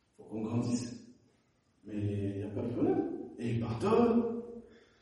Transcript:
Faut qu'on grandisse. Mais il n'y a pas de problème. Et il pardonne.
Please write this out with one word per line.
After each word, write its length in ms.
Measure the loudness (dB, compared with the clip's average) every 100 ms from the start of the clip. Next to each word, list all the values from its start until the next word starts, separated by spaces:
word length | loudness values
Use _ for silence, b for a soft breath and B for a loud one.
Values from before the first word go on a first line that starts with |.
| _ -20
Faut 80 |
qu'on 180 | -12 -6
grandisse. 500 | -2 0 0 0 -2 -10 -16 -20 _ _ _ _ _ _ -8
Mais 80 |
il 420 | -4 -2 0 -2 -4
n'y 40 |
a 60 | -6
pas 140 | -4
de 100 | -4
problème. 380 | 0 2 2 0 -6 -10 -6
Et 120 | -2
il 80 | -2
pardonne. 640 | -2 -2 4 6 6 6 2 -2 -8 -12 b b b b